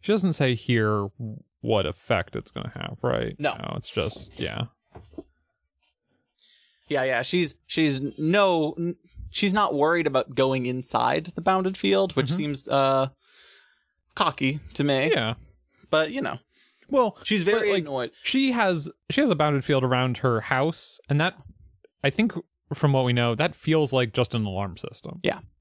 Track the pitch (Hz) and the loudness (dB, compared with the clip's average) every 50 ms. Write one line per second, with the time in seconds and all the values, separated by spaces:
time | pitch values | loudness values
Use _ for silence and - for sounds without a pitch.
0 | _ - 202 220 180 190 160 - 147 131 123 113 - - 127 117 110 107 107 104 | _ 0 0 2 2 0 0 2 2 0 0 0 0 0 2 2 4 2 2 0
1 | 101 101 - _ 120 110 107 - - _ _ _ - 117 113 104 92 78 87 - | -2 -4 -8 _ -12 -12 -12 -14 -18 _ _ _ -2 0 2 2 2 0 -4 -8
2 | - - 117 95 85 - - - - - - - - - - - - - - - | -2 0 0 0 0 -2 -6 -10 -10 -10 -12 -10 -10 -10 -10 -10 -10 -10 -10 -6
3 | - 123 123 - - 110 - - 147 147 92 - - - - - - - - - | -2 -2 0 0 -2 -4 -6 -4 -4 -4 -4 -4 -8 -8 -8 -8 -10 -8 -6 -4
4 | 78 - - - - - - - - 78 53 - - 117 _ _ _ _ _ - | -4 -4 -6 -10 -16 -18 -12 -8 -8 -8 -6 -6 -8 -8 _ _ _ _ _ -20
5 | - _ - - - _ _ _ _ _ _ _ _ _ _ _ _ _ _ _ | -20 _ -20 -20 -20 _ _ _ _ _ _ _ _ _ _ _ _ _ _ _
6 | _ _ _ _ _ _ _ _ _ - - - _ _ _ _ _ _ 147 139 | _ _ _ _ _ _ _ _ _ -20 -20 -20 _ _ _ _ _ _ -2 0
7 | 131 135 127 117 127 - - 180 175 147 - _ _ _ - - 160 151 139 131 | 0 2 0 0 -2 0 0 0 0 0 -4 _ _ _ -2 0 2 2 2 0
8 | 135 139 - - 151 156 175 208 202 190 180 165 156 151 - - 170 170 175 _ | -4 -6 -6 -2 0 2 4 4 4 4 4 2 0 -2 -2 -4 -6 -6 -6 _
9 | _ _ _ - - - - - - 202 185 214 208 - - 143 143 156 170 170 | _ _ _ -18 -18 -10 -6 0 0 2 4 4 2 2 2 2 2 4 4 2
10 | 165 151 135 131 123 - 131 - 135 131 135 131 123 123 127 131 127 - - 113 | 2 2 2 0 0 0 0 0 2 2 2 0 -2 -2 -4 -4 -6 0 0 2
11 | 120 120 131 156 160 170 - - 170 - 190 190 190 185 190 - - 196 196 196 | 2 4 2 0 -2 -6 -10 -4 0 0 2 2 0 -2 -4 -2 0 2 2 2
12 | 196 185 160 - - 127 151 180 156 147 147 135 - - - 139 135 135 135 135 | 2 0 0 -2 0 0 0 -2 -2 -4 -4 -6 -6 0 2 2 4 4 4 2
13 | 131 135 135 _ _ _ _ - - - - - _ _ _ _ _ _ _ _ | 0 0 -4 _ _ _ _ -20 -20 -20 -20 -20 _ _ _ _ _ _ _ _
14 | _ _ _ - 208 165 - - - 131 139 151 - - - - 143 143 143 135 | _ _ _ 0 0 0 0 0 -2 -2 -2 -2 -8 -12 -6 -2 0 0 2 2
15 | 135 160 151 147 117 110 113 - - _ _ _ _ _ _ _ - - - 156 | 2 2 0 0 0 -2 -4 -6 -12 _ _ _ _ _ _ _ -8 0 2 2
16 | 160 151 220 269 277 123 - - _ _ _ _ _ _ _ _ _ _ - 277 | 2 2 -2 -6 -6 -6 -6 -10 _ _ _ _ _ _ _ _ _ _ 2 2
17 | 254 214 - - - - 214 208 170 180 208 226 214 208 202 196 165 147 139 131 | 2 2 0 -6 -4 -2 0 0 2 2 2 2 2 2 0 0 -2 -2 -4 -4
18 | 123 113 - - - - - 262 269 269 247 233 220 196 180 165 143 156 - _ | -4 -6 -8 -10 -8 -2 0 2 2 2 2 2 2 2 0 0 -4 -8 -14 _
19 | _ _ - - 285 269 190 143 151 151 147 139 127 - 147 135 127 127 127 123 | _ _ 0 2 2 2 4 2 2 2 2 0 0 2 2 2 2 2 2 2
20 | 127 127 123 - - 131 120 113 104 - 135 127 135 160 165 - - - - - | 2 0 -2 0 0 0 0 0 0 -2 0 0 0 0 -2 -4 -10 -14 -16 -18
21 | - _ 143 143 156 180 - - - - - _ - - _ _ _ _ _ _ | -6 _ 0 2 2 0 -2 -6 -20 -20 -20 _ -20 -20 _ _ _ _ _ _
22 | - 139 139 - 214 233 - 170 - _ _ _ _ _ 147 - - 147 139 135 | -4 -2 2 2 0 0 0 -4 -12 _ _ _ _ _ -8 0 2 2 4 4
23 | 131 123 123 123 120 120 117 110 151 143 - - - - 156 160 151 131 - 131 | 2 2 2 2 2 2 2 0 -2 -2 -2 -6 -2 2 2 2 2 2 2 0
24 | 127 117 - - 123 - - 117 107 104 95 92 101 98 85 - - - - - | 0 2 2 0 0 0 0 -2 -2 -2 -2 -4 -6 -6 -8 -12 -14 -14 -14 -12
25 | - - - 175 - - - - - - _ _ | -14 -14 -14 -4 -4 -4 -4 -4 -8 -20 _ _